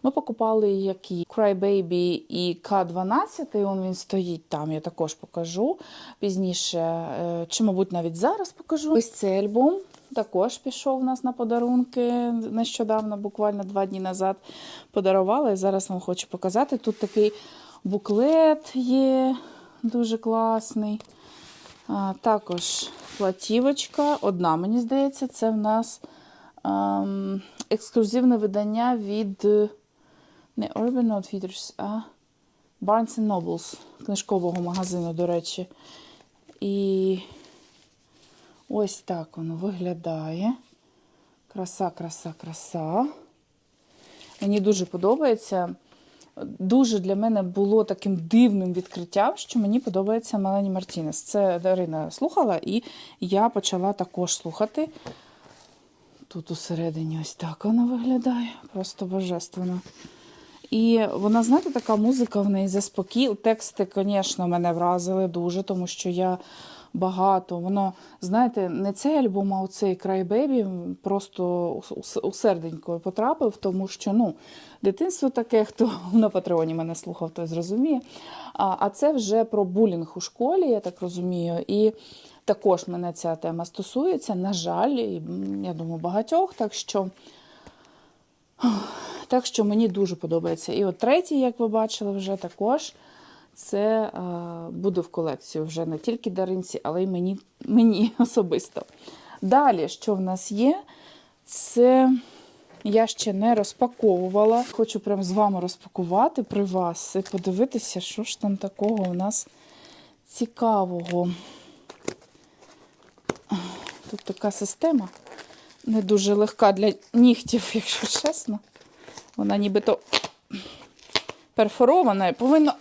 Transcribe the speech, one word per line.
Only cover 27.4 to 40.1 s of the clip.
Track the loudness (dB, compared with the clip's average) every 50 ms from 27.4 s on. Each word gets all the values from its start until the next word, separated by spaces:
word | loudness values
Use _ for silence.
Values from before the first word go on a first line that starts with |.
| -6 -10 -16 -16 -4 _
ексклюзивне | -4 -4 -4 -2 2 2 2 4 2 4 4 4 4
видання | 4 2 0 0 -2 -2 0 0 0 2 2 0
від, | 0 -2 -4 -2 -2 -2 -4 -4 _ 4 4 6 6 4 2 -2 _ _ _ _ _ _ _ _ _ _ _ _ _ _ _ _
не | -6 -6 -6 -4
Urban | -2 -2 0 2 2 2
Outfitters, | 2 2 0 -4 -6 -8 -8 -8 -8 -10 -12 -14 -12 -10
а | -8 -6 -6 -6 -6 -8 -10 _ _ _ _ _ _ _ _ _ _ _ _ _ _
Barnes | 2 2 4 4 2 0 -2 -2
and | 0
Nobles, | 0 0 -2 -2 -2 -4 -4 -6 -10 -14 -16 -20 -20 -20 -14 -8
книжкового | -6 -6 -6 -2 0 0 0 0 0 -2 -2
магазину, | -4 -4 -4 -4 -4 -4 -4 -4 -4 -4
до | -2 -2 0
речі. | 0 0 -2 -2 -4 -8 -8 -10 -12 -14 _ -20 -20 -20 -20 -20 -20 -20 -20 -20 _ _ _ _ -20 -12 _
І | -4 -2 -2 0 0 0 2 2 2 2 0 -2 -4 -12 -20 -20 -20 -20 -20 -20 _ _ _ _ _ _ _ _ _ _ _ _ _ _ _ _ -20 -20 _ _ _ _
ось | -2 0 0 -2 -4 -10
так | -8 -8 -8 -8 -8 -10 -10
воно | -10 -8 -8 -6
виглядає. | -4 -6 -6 -4 -4 -4 -4 -6 -4 -6 -6